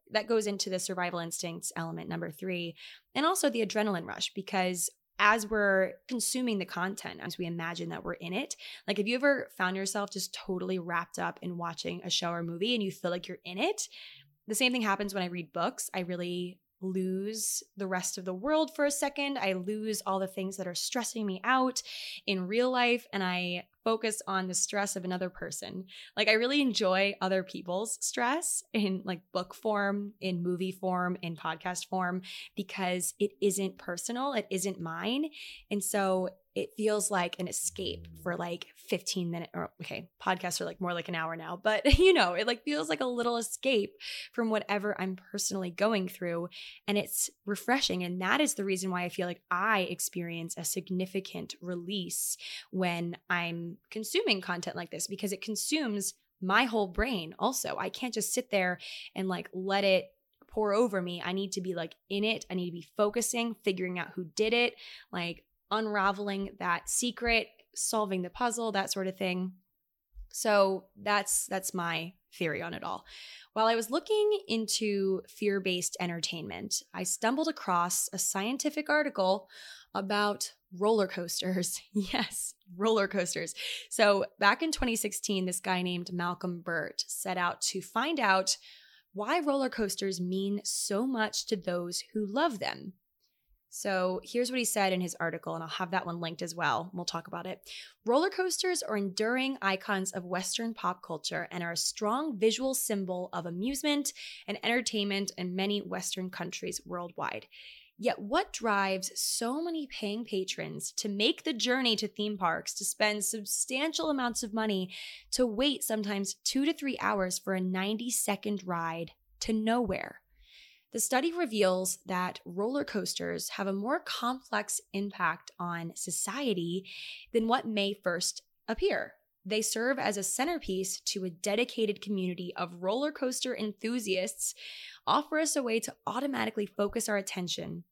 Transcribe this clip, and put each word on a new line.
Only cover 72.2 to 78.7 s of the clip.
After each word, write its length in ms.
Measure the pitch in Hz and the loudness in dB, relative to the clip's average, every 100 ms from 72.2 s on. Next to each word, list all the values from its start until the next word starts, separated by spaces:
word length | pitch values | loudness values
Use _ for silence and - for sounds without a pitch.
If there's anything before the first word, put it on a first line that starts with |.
| _ | _
theory 280 | - 165 147 | -4 -2 -2
on 140 | 170 | -4
it 80 | - | -6
all. 220 | - - - - - - - | -6 -6 -10 -18 -18 -18 -6
While 160 | 214 226 | 2 4
I 80 | 226 | 4
was 120 | 220 | 2
looking 520 | 269 - 427 415 415 - | 0 2 4 4 2 2
into 720 | 226 214 - 214 202 190 185 - | 0 0 0 2 2 2 2 -2
fear-based 680 | - 208 196 185 180 175 - | -2 0 2 2 0 0 -2
entertainment, 800 | 175 170 - 170 156 85 208 - - | -4 -2 -4 -4 -6 -8 -4 -4 -4
I 120 | 180 | -6
stumbled 420 | 180 - 226 269 320 | -2 0 2 2 2
across 640 | - - 180 175 - - | 0 0 2 2 0 0
a 60 | 190 | -2
scientific 720 | - 196 208 269 302 | -2 0 0 0 0